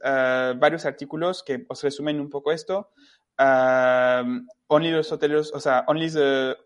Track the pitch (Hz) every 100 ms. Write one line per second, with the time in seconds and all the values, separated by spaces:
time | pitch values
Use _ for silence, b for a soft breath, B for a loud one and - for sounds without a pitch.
0 | 131 135 127 127 127 123 147 160 147 143
1 | 143 156 175 185 - 123 127 131 143 139
2 | 147 151 143 143 160 165 160 190 - b
3 | b b _ - 135 131 131 131 127 127
4 | 127 123 123 123 - - - 151 165 160
5 | 156 156 151 151 151 143 147 127 - 156
6 | 165 156 139 135 131 131